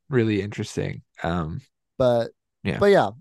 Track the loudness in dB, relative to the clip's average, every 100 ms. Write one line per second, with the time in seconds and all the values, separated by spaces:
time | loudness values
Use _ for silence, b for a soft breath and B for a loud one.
0 | -2 0 2 0 -2 -6 -6 -4 -6 -8
1 | -16 -8 -4 -4 -4 -8 -14 _ _ -2
2 | 2 2 -2 -8 _ _ -6 2 4 6
3 | 4 -2